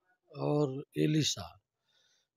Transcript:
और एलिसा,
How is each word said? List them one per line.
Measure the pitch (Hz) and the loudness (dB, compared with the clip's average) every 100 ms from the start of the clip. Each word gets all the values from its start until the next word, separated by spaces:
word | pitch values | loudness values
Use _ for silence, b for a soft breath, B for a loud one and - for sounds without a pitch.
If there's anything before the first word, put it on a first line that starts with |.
| _ _ _ 143 | _ _ _ -6
और | 143 147 139 135 - 151 | 0 2 2 -2 -8 -2
एलिसा, | 156 156 127 - 85 - _ _ _ _ _ _ _ | 2 2 0 -2 -10 -16 _ _ _ _ _ _ _